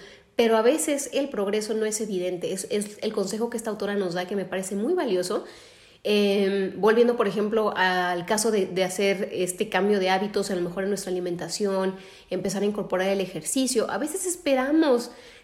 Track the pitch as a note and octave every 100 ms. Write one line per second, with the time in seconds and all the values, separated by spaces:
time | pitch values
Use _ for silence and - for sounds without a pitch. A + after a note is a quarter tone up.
0 | - - _ - A#3 A3 A#3 D#4 D#4 C#4
1 | - C4+ C#4 G#3+ G3 G#3+ G#3+ A3 A3 G#3+
2 | G#3+ F#3 F3+ F3 - F#3+ - G#3 G#3 -
3 | G#3 G#3 - A3 A#3 A#3 A3+ G#3 G3+ G3+
4 | F3+ F3 F3+ G3+ F#3 F#3 F#3+ G3+ B3 F4+
5 | C#4 F3+ F3+ G#3+ - - - - - -
6 | G3 G#3 G3+ G3+ G3 G3 F#3+ F#3 G#3 A3+
7 | A#3+ A#3+ G3+ G3 G#3 A3 G#3 - F#3 F3+
8 | F3+ F3 E3+ G#3+ A3+ G#3+ F#3 F3+ F#3 -
9 | G3 F#3+ G#3 - F3+ - G#3+ F#3 G3+ G3+
10 | F#3 F#3+ G3+ G#3 G3 F#3 F3 F#3 G3 G3
11 | - F3+ F3+ E3+ E3 - G3+ F#3+ F#3+ F#3+
12 | - - - F#3+ G3 G3 G#3 G#3 F#3+ F#3
13 | F#3+ G3 F#3 E3+ - C4+ B3+ A3 - G3+
14 | D4+ F#4+ F#4 E4+ C#4+ C4 C4 D#4 D#4 A#3+
15 | A#3 - - -